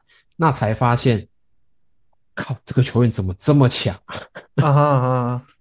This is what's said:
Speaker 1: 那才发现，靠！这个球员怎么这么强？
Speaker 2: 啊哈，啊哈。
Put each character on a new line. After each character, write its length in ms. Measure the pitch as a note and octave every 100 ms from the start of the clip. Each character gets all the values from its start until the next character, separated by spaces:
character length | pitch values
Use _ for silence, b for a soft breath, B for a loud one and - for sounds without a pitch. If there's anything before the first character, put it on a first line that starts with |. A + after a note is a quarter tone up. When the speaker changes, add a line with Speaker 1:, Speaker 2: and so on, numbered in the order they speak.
| _ b b b
Speaker 1:
那 160 | E3
才 220 | C3 G#2+
发 220 | A2 B2 A#2+
现， 280 | C3+ A2 - _ _ _ _ _ _ _ _ _ _
靠！ 220 | - - A#2+ -
这 80 |
个 80 | -
球 220 | B2 A#2
员 80 | A#2+
怎 120 | A2
么 120 | F#2+ F2+
这 160 | -
么 160 | D3 B2
强？ 260 | - - - - B B - - -
Speaker 2:
啊 180 | D#3
哈， 80 | C#3+
啊 200 | D3 C3+
哈。 400 | B2+ B2+ B2 B2 - _